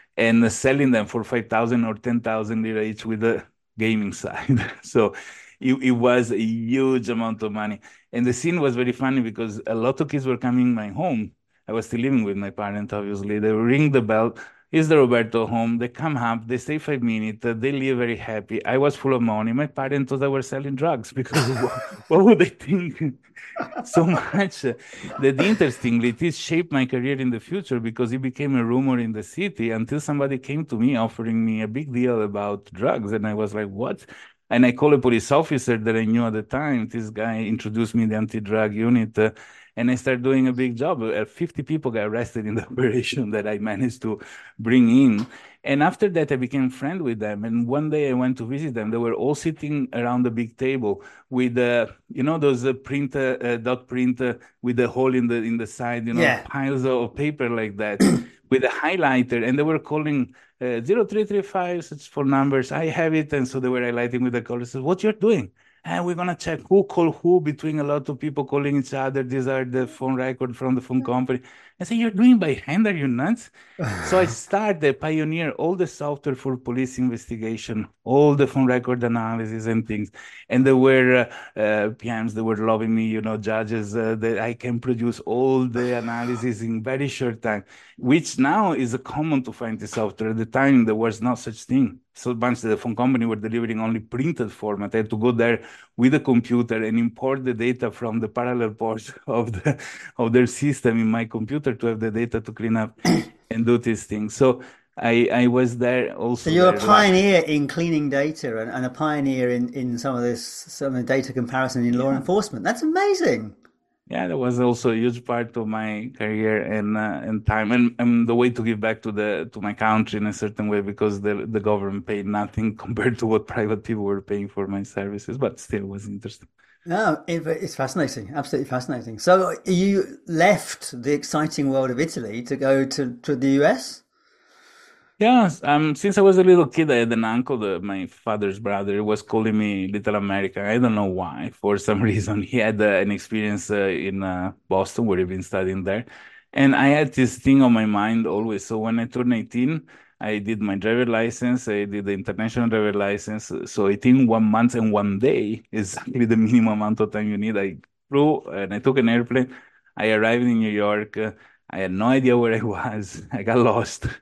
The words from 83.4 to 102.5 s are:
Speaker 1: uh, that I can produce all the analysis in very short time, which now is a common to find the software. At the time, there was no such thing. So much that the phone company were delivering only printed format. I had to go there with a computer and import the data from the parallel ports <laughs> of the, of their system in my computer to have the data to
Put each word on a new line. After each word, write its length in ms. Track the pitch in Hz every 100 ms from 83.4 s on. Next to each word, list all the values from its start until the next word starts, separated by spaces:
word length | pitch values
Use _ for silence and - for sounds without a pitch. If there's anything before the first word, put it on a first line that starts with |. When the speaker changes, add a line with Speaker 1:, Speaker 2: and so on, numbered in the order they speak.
| 107 110 107 113 104
Speaker 1:
uh, 200 | 110 113 113
that 220 | 113 107
I 160 | 113
can 260 | 120 123 120
produce 400 | 123 120 120 113
all 460 | - 117 135 131 127
the 320 | 117 123 123
analysis 640 | 117 117 120 120 123 107
in 200 | 113 113
very 260 | 113 135 143
short 340 | - 123 110
time, 220 | 117 104 - - - -
which 400 | 123 160 - 123
now 340 | 135 190 202
is 220 | 139 123
a 40 | 117
common 440 | - 143 160 143
to 80 | 123
find 260 | 110 117 107
the 80 | 107
software. 440 | - 104 95 110
At 80 | 110
the 80 | 110
time, 380 | 135 139 135 113
there 80 |
was 260 | 107 113 104
no 140 | 120
such 300 | 117 - 107
thing. 360 | - 131 120 - _
So 200 | - 127
much 260 | 117 123 120
that 60 | 113
the 80 | 107
phone 200 | 120 107
company 280 | 127 127 117
were 100 | 107
delivering 440 | 110 117 113 110
only 200 | 113 113
printed 500 | - 123 143 165 113
format. 420 | - 107 101 101
I 40 | 113
had 120 | 107
to 80 | 107
go 120 | 117
there 300 | 117 117 113 - - - -
with 180 | 127
a 60 | 151
computer 600 | - 120 120 120 117 113
and 160 | 110 113
import 460 | 117 113 131 135
the 100 | 127
data 360 | 110 120 123 117
from 300 | - 120 110
the 80 | 110
parallel 420 | - 123 123 113
ports 380 | 107 113 110 - -
<laughs> 60 | -
of 260 | 117 117
the, 260 | 101 113 135 - - - -
of 140 | 117
their 140 | 120 123
system 520 | - 143 139 123 113
in 60 | 110
my 140 | 113 113
computer 480 | 113 110 143 139
to 120 | 107 117
have 120 | 110
the 100 | 113
data 300 | 107 117 117
to 120 | 107